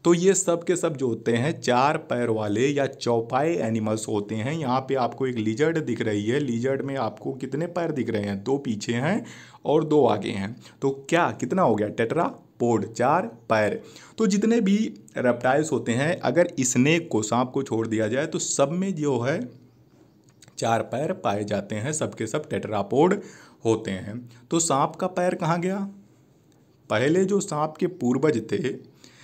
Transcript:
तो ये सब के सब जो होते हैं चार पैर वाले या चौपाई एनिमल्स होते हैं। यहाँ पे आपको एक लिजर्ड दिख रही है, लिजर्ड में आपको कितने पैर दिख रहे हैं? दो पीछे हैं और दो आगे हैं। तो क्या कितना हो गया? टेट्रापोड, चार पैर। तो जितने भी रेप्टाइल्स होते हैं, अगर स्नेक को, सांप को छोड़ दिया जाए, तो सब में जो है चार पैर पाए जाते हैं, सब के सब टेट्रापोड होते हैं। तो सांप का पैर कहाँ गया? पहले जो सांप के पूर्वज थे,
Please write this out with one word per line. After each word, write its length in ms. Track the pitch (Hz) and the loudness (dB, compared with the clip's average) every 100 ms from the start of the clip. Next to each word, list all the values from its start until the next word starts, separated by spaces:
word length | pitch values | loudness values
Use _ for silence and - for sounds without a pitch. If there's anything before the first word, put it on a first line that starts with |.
तो 100 | 165 | 2
ये 200 | 175 185 | 4 6
सब 300 | 190 - 170 | 4 2 -2
के 120 | 170 180 | 0 0
सब 200 | 170 135 | 0 -2
जो 120 | 131 | -2
होते 240 | 113 - | -2 0
हैं 280 | 117 143 123 | 2 0 -2
चार 360 | - 123 139 156 | 2 4 4 2
पैर 340 | - 123 120 | -2 -2 0
वाले 380 | 110 107 107 139 | 0 0 2 2
या 180 | 143 131 | 2 -2
चौपाई 640 | - 120 117 113 127 160 | -2 0 0 0 0 0
एनिमल्स 580 | 170 113 113 107 107 113 | 0 0 0 0 -2 0
होते 260 | 107 101 | -4 -2
हैं। 180 | 110 120 | -4 -4
यहाँ 280 | 160 131 127 | -4 0 -2
पे 140 | 127 | 0
आपको 320 | 135 117 - 135 | -2 -2 -2 -4
एक 100 | 120 | -2
लिजर्ड 420 | 110 113 156 165 | -2 2 0 0
दिख 240 | 131 117 | -2 -2
रही 240 | 110 104 104 | -2 0 0
है, 120 | 135 | 0
लिजर्ड 420 | 143 117 131 135 | 0 -2 0 -2
में 140 | 135 135 | -4 -4
आपको 360 | 110 - 139 | -4 -6 -10
कितने 340 | 131 - 135 170 | -8 -6 -6 -4
पैर 260 | 175 165 | -4 -4
दिख 180 | 143 117 | -2 -2
रहे 120 | 107 | -2
हैं? 220 | 101 98 | -2 -4
दो 140 | 107 139 | -2 -2
पीछे 340 | 127 104 - | -2 -6 -2
हैं 320 | 117 147 226 240 - - - | -2 0 -2 -4 -16 -20 -10
और 200 | - 151 | 0 0
दो 200 | 151 151 | 4 4
आगे 260 | 120 104 101 | 4 2 -2
हैं। 260 | 101 98 123 - - | -4 -6 -8 -18 -4
तो 240 | 139 139 - | -4 -4 0
क्या 220 | 165 147 | 2 2
कितना 320 | 107 123 190 | 0 -2 2
हो 120 | 147 | 2
गया? 140 | 101 104 | 2 0
टेट्रापोड, 1040 | 113 113 160 175 - - - 120 113 - | 0 0 0 -2 -4 -20 -2 2 2 0
चार 340 | 113 123 165 226 | 0 2 4 0
पैर। 560 | - - 113 104 101 - - - - | -10 0 2 2 0 -8 -20 -20 0
तो 80 | 220 | 2
जितने 340 | 202 220 233 | 4 4 4
भी 160 | 190 208 226 - - 139 | 4 2 0 -6 -12 -2
रेप्टाइल्स 540 | 123 120 127 143 156 | 0 2 2 2 2
होते 200 | 127 - | -2 0
हैं, 280 | 117 147 - | 0 0 0
अगर 320 | - 147 175 - | 0 2 2 0
स्नेक 480 | 127 123 139 165 165 | 0 4 4 4 2
को, 100 | 107 | -2
सांप 280 | 110 117 123 | 0 0 0
को 120 | 139 | -2
छोड़ 240 | 131 113 113 | -2 -2 -2
दिया 220 | 107 107 | 0 0
जाए, 180 | 127 160 | 0 -2
तो 120 | 147 | -4
सब 320 | - - 139 | -4 0 0
में 240 | 175 196 | 2 -2
जो 260 | 160 147 123 | -2 0 0
है 200 | 123 175 247 - - _ _ _ - _ _ _ - - | 0 -2 -4 -14 -20 _ _ _ -20 _ _ _ -20 -6
चार 240 | 117 113 | 0 0
पैर 300 | - 117 156 | 0 -4 -4
पाए 320 | 185 113 101 | -2 -2 -2
जाते 300 | 101 101 98 | 0 -2 -4
हैं, 180 | 107 131 | -6 -4
सब 220 | 156 110 | -4 -4
के 120 | - 113 | -4 -4
सब 220 | 151 151 | -4 -4
टेट्रापोड 720 | 101 104 104 98 127 180 202 - - - - | -6 -2 -4 0 4 4 4 -4 -18 -20 -6
होते 260 | 113 110 101 | 0 0 0
हैं। 400 | 92 101 117 123 - - | -6 -6 -12 -12 -20 -4
तो 80 | - | -2
सांप 380 | - 139 160 - | 2 2 0 0
का 100 | 185 | -4
पैर 280 | 175 180 | 0 0
कहाँ 260 | 180 160 175 | 0 -2 0
गया? 300 | 180 202 196 - - - _ _ _ _ _ _ - | -2 -4 -6 -10 -20 -20 _ _ _ _ _ _ -2
पहले 340 | 107 135 175 | 0 2 2
जो 160 | 190 202 | 2 0
सांप 340 | 190 151 151 - | 0 -2 -2 -2
के 60 | 175 | -4
पूर्वज 560 | - 123 131 151 117 - | -2 0 2 2 0 0
थे, 220 | 135 127 - - - - - | -2 -2 -6 -12 -20 -20 -20